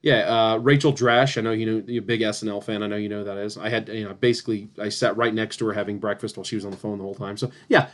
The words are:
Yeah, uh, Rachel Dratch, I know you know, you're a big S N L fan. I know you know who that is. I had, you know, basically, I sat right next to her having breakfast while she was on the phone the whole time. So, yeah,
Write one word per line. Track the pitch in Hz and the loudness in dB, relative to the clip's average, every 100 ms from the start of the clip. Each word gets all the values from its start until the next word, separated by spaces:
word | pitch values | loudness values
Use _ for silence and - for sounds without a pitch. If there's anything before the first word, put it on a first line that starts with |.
Yeah, | 147 120 101 113 110 | 4 4 4 4 4
uh, | 113 | 4
Rachel | 123 143 151 | 4 6 4
Dratch, | - 123 117 135 123 | 4 4 6 4 2
I | |
know | 113 | -2
you | 110 113 | 0 0
know, | 110 101 | -2 -2
you're | 120 | -6
a | 101 | -2
big | 113 | 0
S | 110 107 | 0 -2
N | 107 | -4
L | 101 | -6
fan. | - 107 | -4 -4
I | 104 | -2
know | 104 | -4
you | 104 | -4
know | 104 | -6
who | 101 | -6
that | 98 | -6
is. | 104 104 | -8 -6
I | 110 | -4
had, | 113 - | -2 -4
you | 110 104 | -8 -8
know, | |
basically, | 98 123 117 - 110 107 - | 0 2 2 0 -6 -6 -8
I | 104 | -6
sat | - 120 104 | 0 0 2
right | 117 | 2
next | 110 110 - | 2 -2 -2
to | 113 | -2
her | |
having | 104 101 104 | -2 -4 -4
breakfast | 107 101 107 - | -4 -4 -6 -8
while | |
she | 95 110 | -8 -6
was | 98 | -6
on | |
the | 95 | -8
phone | 107 101 | -6 -6
the | |
whole | 98 98 | -8 -8
time. | 98 101 | -8 -6
So, | 123 - _ | -6 -8 _
yeah, | 170 - | 2 2